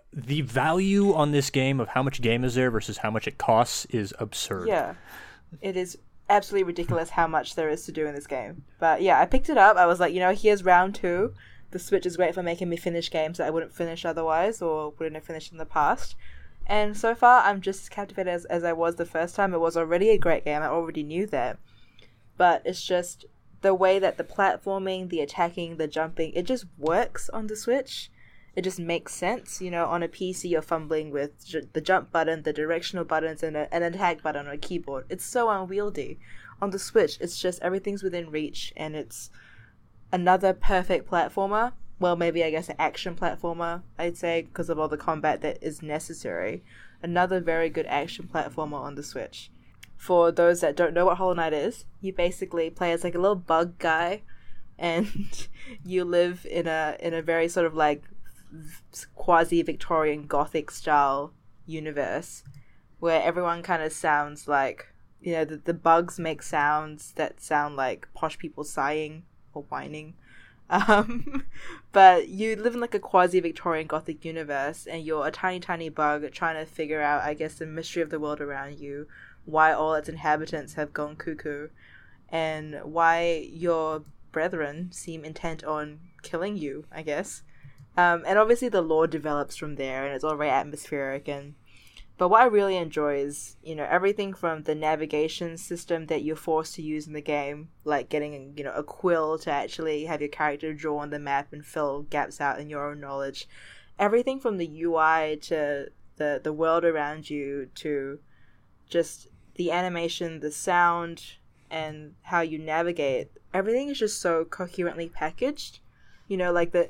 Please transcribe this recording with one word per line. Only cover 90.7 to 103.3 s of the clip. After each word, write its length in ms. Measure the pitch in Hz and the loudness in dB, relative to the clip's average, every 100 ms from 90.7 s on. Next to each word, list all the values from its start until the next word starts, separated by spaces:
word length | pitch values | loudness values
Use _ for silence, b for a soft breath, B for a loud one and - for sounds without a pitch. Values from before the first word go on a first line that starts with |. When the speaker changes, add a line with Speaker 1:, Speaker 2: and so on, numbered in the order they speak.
| 147 - 143 135 139 143 | -8 -8 -6 -4 -6 -6
Speaker 2:
And, 280 | 143 143 - - b b b b - | -8 -10 -18 -20 b b b b 0
but 100 | 180 | 8
what 140 | 220 | 8
I 20 | |
really 320 | 254 208 196 185 | 10 6 4 2
enjoy 400 | 160 156 147 143 | -2 -2 0 0
is, 400 | 143 147 - - | -4 -6 -14 -16
you 100 | 156 | -12
know, 120 | 156 143 | -8 0
everything 420 | 175 196 208 196 | 2 2 0 -4
from 300 | 190 170 156 | -4 -4 -2
the 120 | 156 151 | -4 -2
navigation 800 | 156 156 156 151 156 - 170 165 | 0 0 0 0 0 -2 -8 -10
system 480 | - 170 - 165 156 | -10 -8 -4 -4 -2
that 160 | 156 | -4
you're 140 | 151 156 | -4 -4
forced 380 | - 160 160 - | 0 0 -2 -8
to 60 | |
use 260 | 151 151 151 | -8 -8 -8
in 60 | |
the 60 | 151 | -10
game, 500 | 147 147 143 147 160 - | -4 -2 -4 -8 -14 -10
like 240 | 151 147 131 | -2 -2 -2
getting, 460 | 151 147 143 139 147 | -4 -4 -8 -14 -10
you 60 | |
know, 100 | 139 | -8
a 120 | - | -6
quill 540 | 151 - 180 165 156 156 | -8 -2 0 2 0 -2
to 100 | 170 | -2
actually 540 | 143 104 - 160 151 | -4 -4 -6 -4 -4
have 160 | 160 151 | -4 -4
your 80 | 147 | -4
character 420 | - 151 143 160 | -2 -2 -2 -6
draw 260 | 147 156 147 | -6 -4 -4
on 120 | 147 | -4
the 80 | 147 | -8
map 340 | 143 139 143 | -4 -4 -4
and 140 | 147 - | -12 -10
fill 360 | 160 147 143 | -4 -2 -4
gaps 380 | 143 151 147 - | -4 -4 -4 -4
out 200 | 143 139 | -4 -4
in 100 | 151 | -6
your 180 | 147 147 | -8 -8
own 120 | 147 | -10
knowledge. 480 | 139 139 135 | -8 -6 -6